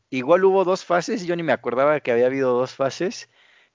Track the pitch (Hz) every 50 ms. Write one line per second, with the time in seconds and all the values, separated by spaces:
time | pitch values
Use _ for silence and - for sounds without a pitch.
0 | _ - 135 127 123 143 175 185 190 190 190 196 185 180 190 - - - 175 175
1 | 160 - 226 220 180 170 175 175 165 147 117 - - 123 120 131 139 151 151 143
2 | - 131 117 120 123 127 135 135 131 127 123 123 131 127 - - 135 131 - -
3 | 170 208 - - - _ _ _ _ _ _ _ _ _